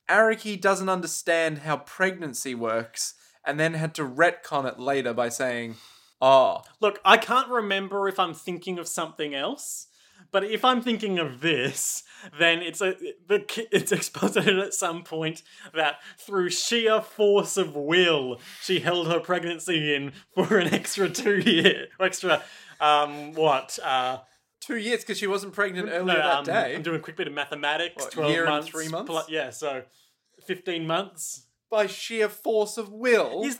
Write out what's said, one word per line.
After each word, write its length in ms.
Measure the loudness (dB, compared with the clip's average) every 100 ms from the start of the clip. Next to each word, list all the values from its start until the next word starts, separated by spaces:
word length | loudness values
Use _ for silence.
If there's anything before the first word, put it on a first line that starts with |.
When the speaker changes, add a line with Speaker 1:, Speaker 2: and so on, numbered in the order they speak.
| 2
Speaker 1:
Araki 500 | 4 6 2 -4 0
doesn't 280 | 2 2 0
understand 680 | -2 -2 -4 0 2 2 -2
how 180 | -4 -4
pregnancy 760 | -4 -2 0 0 -8 -8 -6
works 600 | -4 -2 -2 -4 -6 -8 -10 _ _
and 160 | -4 0
then 140 | 0
had 200 | 0 -4 -4
to 60 | -4
retcon 560 | 2 2 2 -4 -4 -4
it 120 | -4
later 340 | -2 -2 0
by 160 | -2 -2
saying, 480 | -2 -2 -2 -6 -12 -18 -20 _ 2
"Ah." 400 | 6 8 6 2 -8 -2
Speaker 2:
Look, 200 | 0 4
I 140 | 6 8
can't 300 | 6 0 2
remember 580 | 0 0 -2 -2 -4 -2
if 100 | 0
I'm 140 | -2
thinking 460 | -2 -8 -8 -6 -8
of 100 | -6
something 460 | -6 -6 -6 -6
else, 540 | -4 -4 -6 -10 -12 -14 _ _ _ _
but 80 | -2
if 220 | -2 0
I'm 180 | 2 2
thinking 380 | 2 -2 -2 -2
of 200 | -2 -2
this, 600 | 0 2 0 -2 -6 -6 -10 -20 -12 2
then 200 | 2 2
it's 200 | -2 -2
a, 140 | -2 -2 -8 -10 0
the 100 | 0
ki-, 300 | 0 -8 0
it's 220 | 0 2
<laughs> 60 | -2
exposited 600 | -2 -4 -2 0 2 2
at 160 | 0
some 300 | -4 -4 -4
point 380 | -8 -6 -4 -6 -14 -20 -8
that 280 | -2 -2 -2 -10 -20
through 320 | -6 -2 0
sheer 500 | -2 0 2 4 2
force 560 | 0 2 4 4 2 0
of 200 | -2 -2
will, 640 | 2 4 6 4 0 -8 -12 -10
she 200 | -4 -2
held 260 | 0 0 0
her 140 | 0
pregnancy 720 | 0 -2 -2 -6 -2 0 0
in 160 | -2 -4 -12 -6
for 240 | 0 4 4
an 160 | 4
extra 340 | 0 -2 -2 -2
two 300 | 0 0 2
year, 480 | 4 4 4 2 -4 -2
extra, 420 | -2 0 2 2 0 -20 -18 0
um, 520 | 4 4 2 -4 -8
what, 440 | 0 2 2 0 -6
uh, 360 | -2 0 0 -4 -12 _ _ _
Speaker 1:
Two 160 | -8 -6
years 280 | -2 -4
'cause 140 | -4 -6
she 80 | -2
wasn't 260 | -4 -4
pregnant 340 | -4 -4 -4 -4
Speaker 2:
no, 40 |
Speaker 1:
earlier 240 | -2 0 2
that 200 | 2 0
Speaker 2:
um, 60 |
Speaker 1:
day. 300 | 0 0 0
Speaker 2:
I'm 80 | -4
doing 140 | -4 -6
a 40 |
quick 140 | -6 -8
bit 100 | -6
of 60 |
mathematics. 680 | -6 -8 -4 -2 -2 -4 -8
Speaker 1:
What, 100 | -10
Speaker 2:
Twelve 180 | -2 0
Speaker 1:
year 120 | 2
and 60 | 2
Speaker 2:
months 180 | 0 -2
Speaker 1:
three 180 | -8 -6
months? 220 | -6 -4
Speaker 2:
plu-, 100 | -6 -4
yeah, 220 | -4 -6
so 320 | -6 -6 -6 -10 _ _ _ _ _ -8
fifteen 400 | -8 -6 -4 -2
months. 640 | -2 -4 -10 -12 -12 _ _ -2
Speaker 1:
By 160 | 0 0
sheer 420 | -2 -6 0 0
force 460 | -2 0 0 0 -4
of 120 | -10
will? 520 | -4 4 4 4 -2
Speaker 2:
Is 140 | -4